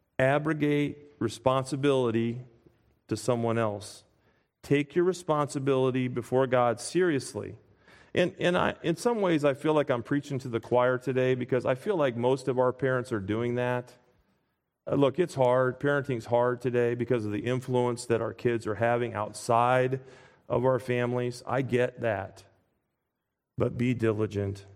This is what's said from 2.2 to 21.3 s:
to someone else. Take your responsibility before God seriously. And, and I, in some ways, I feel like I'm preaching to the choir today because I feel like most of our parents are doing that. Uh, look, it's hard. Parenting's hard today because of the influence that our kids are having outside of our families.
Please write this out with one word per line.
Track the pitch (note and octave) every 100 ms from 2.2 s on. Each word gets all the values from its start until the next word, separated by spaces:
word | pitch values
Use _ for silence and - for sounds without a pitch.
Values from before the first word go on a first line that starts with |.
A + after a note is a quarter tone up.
| A#2 A#2+ B2+ _ _ _ _ _ -
to | A2
someone | - A#2+ A#2 A2+
else. | A2 G#2 G2 - _ _ _ _ _ _
Take | - C#3+ C#3+
your | F3
responsibility | F3 F3 - D3+ C#3 C#3+ C3+ C3 C3 B2+ B2+
before | A#2+ A2+ B2+ C3
God | B2 A#2+ A#2
seriously. | - E3+ F3+ C#3 - G#2 G2 A2+ _ _ _ - -
And, | - F3+ -
and | F3 F3+
I, | E3+ -
in | D#3 E3
some | A#3+ A#3
ways, | F#3+ D#3+
I | C#3+
feel | C3 D#3+
like | D#3 C#3
I'm | A#2+
preaching | - C#3+ - C3+
to | C3
the | A2+
choir | - A#2+ B2 B2+
today | - B2+ B2+
because | B2+ B2 B2+
I | -
feel | B2+ G#3 F#3
like | C#3 A#2
most | B2 C3+ C#3
of | B2+
our | B2+
parents | B2 C3+ B2+ A#2
are | A2
doing | F#2+ G#2+ A#2+ A#2+
that. | B2 B2 A#2+ - _ _ _ _ _ _ _ _ -
Uh, |
look, | C#3+ C#3 C3+
it's | E3+
hard. | C3+ B2 B2+ B2+ B2
Parenting's | C#3+ C#3+ C3 A#2 A2
hard | A#2+ B2 B2
today | C3 A#2+ A#2+
because | B2 A#2 B2 G#2+
of |
the | G#2
influence | A#2+ B2+ B2+ B2 B2 A#2 -
that | A2+
our | A2+
kids | - B2 A#2 G#2+
are | G2+
having | A#2 A#2+ A#2+
outside | G#2 G#2 - - A#2 A#2+ B2+ C3 C3 - - - _ -
of | C3
our | B2+ B2+
families. | B2+ B2 B2 B2 B2